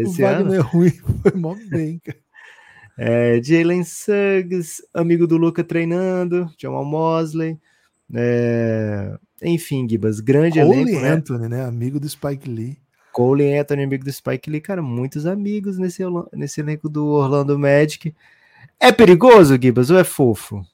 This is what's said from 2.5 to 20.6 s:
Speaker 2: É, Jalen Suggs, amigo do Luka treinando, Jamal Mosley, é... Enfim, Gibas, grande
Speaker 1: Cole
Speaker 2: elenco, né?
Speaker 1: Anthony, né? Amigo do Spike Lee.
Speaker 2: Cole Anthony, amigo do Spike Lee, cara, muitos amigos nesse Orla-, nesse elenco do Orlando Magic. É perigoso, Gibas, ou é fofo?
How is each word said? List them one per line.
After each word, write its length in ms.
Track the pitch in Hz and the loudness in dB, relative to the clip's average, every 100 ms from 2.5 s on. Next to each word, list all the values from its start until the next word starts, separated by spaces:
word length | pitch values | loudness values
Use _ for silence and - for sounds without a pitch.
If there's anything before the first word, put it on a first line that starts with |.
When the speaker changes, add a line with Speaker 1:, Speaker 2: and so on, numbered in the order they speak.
| - _ - - - | -20 _ -20 -20 -8
Speaker 2:
É, 440 | 117 117 120 117 | -2 0 2 0
Jalen 420 | 127 165 170 180 | 2 0 2 -2
Suggs, 1000 | 170 - - 202 196 190 175 180 165 - - | -4 -10 -4 -2 0 -2 -2 -6 -6 -12 -12
amigo 320 | - 170 170 170 | -4 0 0 2
do 100 | 165 | 2
Luka 260 | 165 170 | 0 -2
treinando, 840 | 165 170 165 175 185 180 175 175 170 - | -4 -4 -2 -2 -2 -4 -4 -4 -6 -10
Jamal 280 | 131 135 143 | -10 -8 -6
Mosley, 720 | 156 160 160 160 160 160 156 _ _ _ _ _ | -2 -2 -2 -2 -6 -6 -8 _ _ _ _ _
é... 1040 | 117 120 120 120 117 113 110 107 104 98 101 _ _ | -4 -2 0 0 -2 -2 -2 -4 -6 -8 -12 _ _
Enfim, 460 | 170 170 - 135 120 | -4 -4 -4 -6 -2
Gibas, 300 | 110 110 107 | -2 -2 -4
grande 400 | 110 139 165 160 | 0 2 2 4
Speaker 1:
Cole 200 | 147 262 | 4 4
Speaker 2:
elenco, 180 | 247 165 | 2 0
né? 80 | 131 | 0
Speaker 1:
Anthony, 380 | 160 143 120 113 | -2 -2 -8 -6
né? 160 | 120 127 | -6 -6
Amigo 340 | 117 123 143 | -6 -6 -6
do 80 | 147 | -10
Spike 400 | - 143 139 139 | -10 -10 -8 -10
Lee. 280 | 113 120 147 _ _ _ | -10 -10 -14 _ _ _
Speaker 2:
Cole 460 | - 123 143 143 143 | -2 2 2 2 0
Anthony, 260 | 143 143 | -2 -4
amigo 200 | 139 135 | -4 -4
do 80 | 135 | -8
Spike 380 | - 127 131 - | -10 -8 -8 -6
Lee, 120 | 151 | -10
cara, 200 | 156 185 | -8 -8
muitos 440 | 139 120 135 151 160 | -6 -6 -6 -6 -6
amigos 520 | 202 202 208 202 185 | -6 -6 -6 -6 -6
nesse 260 | 185 180 | -6 -6
Orla-, 240 | 185 175 - | -6 -6 -8
nesse 280 | - 143 - | -10 -10 -8
elenco 260 | 151 151 156 | -8 -8 -8
do 180 | 151 151 | -6 0
Orlando 500 | 147 135 143 139 143 | 0 2 0 0 0
Magic. 560 | 143 143 151 - 156 - _ _ _ _ - - | 4 4 2 -2 -12 -12 _ _ _ _ -20 2
É 120 | 254 | 4
perigoso, 640 | 240 214 175 254 226 151 131 | 8 8 8 10 10 10 6
Gibas, 300 | 127 120 123 | 4 2 4
ou 80 | 185 | 4
é 60 | |
fofo? 580 | 170 - 127 104 - 101 | 2 2 0 0 -6 -14